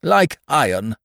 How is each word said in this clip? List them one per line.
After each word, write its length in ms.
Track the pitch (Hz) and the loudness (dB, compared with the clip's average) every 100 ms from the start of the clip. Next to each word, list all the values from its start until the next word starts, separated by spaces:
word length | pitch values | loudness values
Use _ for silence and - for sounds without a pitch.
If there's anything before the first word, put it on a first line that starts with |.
Like 360 | 165 196 185 - _ | 2 2 2 -2 _
iron 480 | 151 120 92 107 110 | -2 0 -2 -6 -10